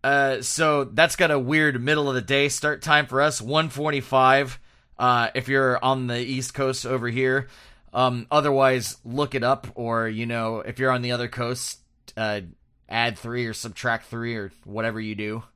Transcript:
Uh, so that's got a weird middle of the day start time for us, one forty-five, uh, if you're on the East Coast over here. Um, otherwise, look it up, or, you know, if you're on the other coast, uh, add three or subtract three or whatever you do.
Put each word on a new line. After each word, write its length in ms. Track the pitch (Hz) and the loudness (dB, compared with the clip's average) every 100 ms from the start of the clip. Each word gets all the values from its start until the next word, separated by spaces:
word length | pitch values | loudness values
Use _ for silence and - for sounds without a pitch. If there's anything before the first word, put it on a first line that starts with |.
Uh, 400 | 131 139 139 127 | 2 2 2 0
so 400 | 120 - 160 147 | -4 0 2 2
that's 320 | 131 110 165 | 0 2 2
got 160 | - 170 | 4 2
a 80 | 147 | 2
weird 420 | 127 156 156 127 | 2 2 2 2
middle 280 | 127 151 143 | 0 2 2
of 80 | 127 | -2
the 40 | |
day 280 | 95 135 143 | 0 2 2
start 340 | - 151 151 | 0 -2 -2
time 240 | 165 151 143 | 2 2 2
for 140 | 131 | 2
us, 200 | 151 147 | 2 0
one 280 | 113 151 160 | 0 0 0
forty-five, 920 | 135 151 143 123 131 127 139 135 - - _ _ - | -2 -2 -2 2 6 6 6 2 -8 -18 _ _ 0
uh, 300 | 123 120 117 131 | 2 4 2 -2
if 100 | 127 | 0
you're 320 | 135 131 123 | 2 2 2
on 240 | 131 131 123 | 0 0 -2
the 100 | 120 | -4
East 340 | 123 131 127 | -4 -6 -6
Coast 320 | - 135 131 | -2 -2 -2
over 240 | 127 127 120 | -4 -2 -2
here. 380 | 120 131 131 127 - - - - | 0 2 2 -2 -16 -20 -20 -8
Um, 320 | 123 127 120 - | 0 0 0 0
otherwise, 680 | 151 147 135 135 131 113 - | 2 4 4 4 2 -2 -12
look 320 | 117 127 147 131 | -8 -4 -2 0
it 80 | |
up, 240 | 120 135 - - | 0 0 -4 -8
or, 320 | 117 113 113 | -2 -2 -2
you 180 | 110 117 | -4 -4
know, 360 | 117 113 113 | -4 -4 -6
if 180 | - - | -8 -2
you're 100 | 131 | 0
on 120 | 127 | 0
the 100 | 123 | -2
other 160 | 120 120 | -4 -4
coast, 500 | - 120 127 - - _ _ - - | -4 -4 -4 -8 -12 _ _ -16 -6
uh, 240 | 110 104 87 - _ _ _ | -4 -4 -8 -20 _ _ _
add 300 | 113 120 107 | -2 -2 -2
three 280 | 120 123 117 | -8 -6 -6
or 80 | |
subtract 520 | 107 117 - 123 113 - | -6 -12 -4 -2 -2 -4
three 280 | 117 117 | -8 -6
or 160 | 113 98 _ | -6 -10 _
whatever 360 | - 104 113 110 | -12 -4 -4 -4
you 140 | 110 | -6
do. 300 | 104 107 113 - | -6 -6 -8 -12